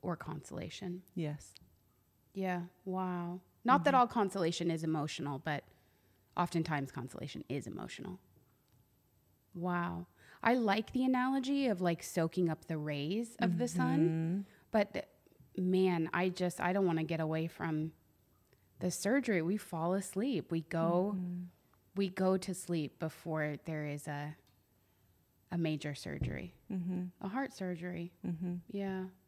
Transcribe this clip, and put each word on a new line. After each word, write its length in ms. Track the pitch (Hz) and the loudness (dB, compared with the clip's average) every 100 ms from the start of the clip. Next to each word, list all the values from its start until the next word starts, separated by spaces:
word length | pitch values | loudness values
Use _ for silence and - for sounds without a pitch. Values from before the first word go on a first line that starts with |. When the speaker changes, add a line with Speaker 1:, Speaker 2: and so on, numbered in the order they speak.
Speaker 1:
Or 140 | 180 165 | -4 -6
consolation. 840 | - 156 - - 170 - 185 180 - - | -6 -10 -8 -8 -8 -8 -8 -8 -8 -6
Speaker 2:
Yes. 380 | 156 151 - - - _ _ _ _ _ _ | -4 -6 -12 -20 -20 _ _ _ _ _ _
Speaker 1:
Yeah. 280 | 196 190 180 175 _ - | -6 -2 -2 -4 _ -6
Wow. 560 | 185 185 180 175 180 _ _ 240 | -2 -2 -2 -4 -6 _ _ 6
Not 180 | 269 | 8
that 80 | 285 | 8
Speaker 2:
Mm-hmm. 60 | 262 | 6
Speaker 1:
all 80 | 247 | 6
consolation 640 | - 392 196 170 170 170 | 4 2 2 0 2 0
is 120 | 165 160 | 0 0
emotional, 540 | 160 147 - 143 139 | 0 -2 -4 -6 -6
but 260 | 156 147 - _ _ _ _ _ _ - | -4 -4 -6 _ _ _ _ _ _ -2
oftentimes 540 | 175 170 160 151 135 | 0 2 0 0 -2
consolation 500 | - 127 - 143 - 147 | -6 -8 -8 -8 -10 -6
is 180 | 139 - | -6 -6
emotional. 520 | - - - - 185 _ - _ _ _ _ _ _ _ _ _ _ _ | -8 -10 -10 -10 -12 _ -20 _ _ _ _ _ _ _ _ _ _ _
Wow. 540 | 175 175 175 175 170 175 _ - - | -6 -2 0 -2 -4 -10 _ -20 -2
I 120 | - | 2
like 400 | 247 220 202 214 | 4 4 2 0
the 100 | 254 | 0
analogy 640 | 262 254 254 269 262 277 269 | 2 4 2 0 0 2 2
of, 140 | 185 | 2
like, 200 | 180 165 | 2 2
soaking 480 | - - 165 185 175 | -2 0 2 2 2
up 160 | 156 - | 0 -2
the 120 | 160 | -4
rays 580 | 151 147 147 202 233 - | -2 -2 -2 -2 -4 0
of 180 | 233 170 | 0 2
the 100 | 240 | 0
sun, 320 | 170 165 160 | 0 2 4
Speaker 2:
Mm-hmm. 420 | 165 160 160 190 196 - _ | 4 4 0 -2 -4 -14 _
Speaker 1:
but, 380 | 220 202 - - _ _ _ - - | 0 2 -2 -8 _ _ _ -12 -2
man, 520 | 185 185 185 175 160 | 2 6 4 4 2
I 160 | 170 185 | 2 0
just, 320 | 180 180 - | 0 -2 0
I 100 | 175 | 0
don't 140 | 190 190 | 4 4
wanna 180 | 160 | 4
get 160 | 156 160 | 0 0
away 280 | 160 160 160 | 0 0 -2
from 440 | - 165 156 156 - _ _ _ _ _ _ _ _ | -4 -2 0 -2 -6 _ _ _ _ _ _ _ _
the 100 | 185 | -4
surgery. 520 | 170 202 262 247 190 | -2 2 2 2 2
We 160 | 160 202 | 2 -2
fall 360 | - 165 165 | -2 -2 0
asleep. 560 | 190 190 190 254 214 - | 0 0 -2 0 0 0
We 100 | 165 | -4
go, 540 | 156 165 165 175 196 196 | -2 0 2 2 2 -2
Speaker 2:
Mm-hmm. 260 | 180 180 175 - _ _ _ - | -4 -6 -8 -14 _ _ _ -2
Speaker 1:
we 100 | 196 | -2
go 280 | 185 190 190 | 2 4 4
to 160 | 185 | 0
sleep 460 | 180 - 170 147 - | -6 -2 -2 -2 -4
before 580 | 160 - 170 156 151 147 - | -6 -6 -4 -2 -2 -4 -6
there 200 | 156 147 | -4 -4
is 220 | 147 147 | -6 -6
a, 280 | 143 147 156 _ _ _ _ _ _ _ _ _ _ _ | -6 -6 -10 _ _ _ _ _ _ _ _ _ _ _
a 60 | 175 | 0
major 360 | 165 151 147 | 0 0 -4
surgery, 600 | 143 - 147 127 - 180 - _ | -8 -8 -4 -4 -4 -8 -14 _
Speaker 2:
Mm-hmm. 320 | 190 175 180 180 - | -6 -2 -4 -6 -8
Speaker 1:
a 60 | 196 | -6
heart 240 | 226 269 | -4 -6
surgery. 640 | - 185 175 175 170 170 _ 180 | -6 -6 -6 -6 -8 -10 _ -6
Speaker 2:
Mm-hmm. 300 | 165 180 175 - | -4 -4 -6 -8
Speaker 1:
Yeah. 320 | 196 196 190 190 - | -6 -4 -4 -8 -12